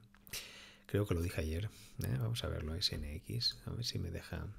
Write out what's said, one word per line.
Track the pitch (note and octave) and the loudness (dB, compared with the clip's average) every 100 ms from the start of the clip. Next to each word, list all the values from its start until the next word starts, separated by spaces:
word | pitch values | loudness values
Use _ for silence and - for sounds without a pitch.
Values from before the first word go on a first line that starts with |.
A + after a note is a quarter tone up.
| - - - - - - - - - | -18 -20 -10 -10 -8 -14 -18 -18 2
Creo | G2+ G#2 | 4 6
que | |
lo | E2+ | 4
dije | F2 - | 4 2
ayer, | D#2 D#2+ A2 - - - | 2 2 0 -4 -10 -4
¿eh? | - C3 | 0 2
Vamos | A#2 A#2 | 2 0
a | D#2 | 0
verlo, | D#2+ D#2 E2 | 0 -2 0
S | - - | 0 0
N | D2 D2+ | -2 -4
X. | - A#2 - - - | -4 2 2 2 -2
A | |
ver | E2+ A#2+ | -2 0
si | G2 | 0
me | F2 | -2
deja. | E2+ - E2 D#2+ | -4 -4 -4 -4